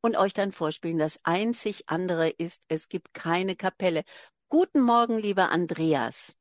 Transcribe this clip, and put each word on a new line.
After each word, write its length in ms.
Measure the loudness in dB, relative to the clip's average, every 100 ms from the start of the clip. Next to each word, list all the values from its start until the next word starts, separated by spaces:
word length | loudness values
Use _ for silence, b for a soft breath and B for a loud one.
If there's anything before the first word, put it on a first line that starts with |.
und 160 | 0 2
euch 160 | 0
dann 200 | 0 -4
vorspielen. 460 | -2 -6 -4 -4 -2
Das 200 | -2 -2
einzig 640 | -2 0 0 -4 -6 -8 -6
andere 420 | -4 -2 0 0
ist, 320 | 0 -8 -8 _
es 200 | -6 -6
gibt 260 | -10 -10
keine 420 | -10 -2 -2 -2 -2
Kapelle. 480 | -4 -2 -2 -2 -6 B B _ _
Guten 320 | 2 4 4
Morgen, 380 | 4 4 4 0
lieber 320 | 0 2 2
Andreas. 880 | 2 0 0 2 2 0 -6 -12 -14